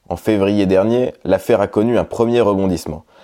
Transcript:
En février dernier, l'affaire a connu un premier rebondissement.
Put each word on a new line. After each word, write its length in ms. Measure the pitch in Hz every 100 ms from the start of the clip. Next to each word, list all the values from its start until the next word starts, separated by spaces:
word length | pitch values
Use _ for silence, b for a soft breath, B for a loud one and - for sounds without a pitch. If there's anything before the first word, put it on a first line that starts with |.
| -
En 100 | 90
février 500 | - 107 98 104 95
dernier, 480 | 95 104 120 123 -
l'affaire 380 | - 95 - 110
a 60 | 98
connu 300 | 107 113 113
un 60 |
premier 360 | 85 - 117 120
rebondissement. 640 | 104 98 95 85 - 78 - b